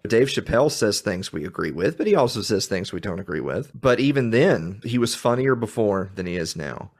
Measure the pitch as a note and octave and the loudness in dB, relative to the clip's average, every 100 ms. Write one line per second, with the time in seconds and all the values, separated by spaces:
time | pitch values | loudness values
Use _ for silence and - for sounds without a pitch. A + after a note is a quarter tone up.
0 | - A2+ C#3 C3 - A#2 D3 - G#2+ G2 | 0 4 4 0 0 2 2 2 0 0
1 | - F2+ F#2+ D#2+ D2 - E2 C#2 G2 - | -2 -4 -6 -8 -6 -4 -4 0 -2 0
2 | G#3+ G3 A#2+ A2 G2 G2+ - F#2 F2 F#2 | 2 4 2 0 -2 -2 0 -4 -4 -6
3 | G2+ F2 G2 D#2 C2+ E2+ C#3+ - C3+ B2 | -6 -8 -6 -6 -4 -6 -8 -2 2 4
4 | C#3 C#3 A#2+ A#2 F3+ A#2+ E2 G2+ - A#2+ | 4 2 2 4 4 4 -2 -8 -4 0
5 | A#2 - B2 B2 C3+ B2 A2+ - G#2+ F#2+ | 0 0 0 0 2 0 -2 0 0 0
6 | F#2 G2 F2+ F2 E2 E2 D2 A#1+ - | -4 -8 -6 -4 -6 -6 -8 -10 -14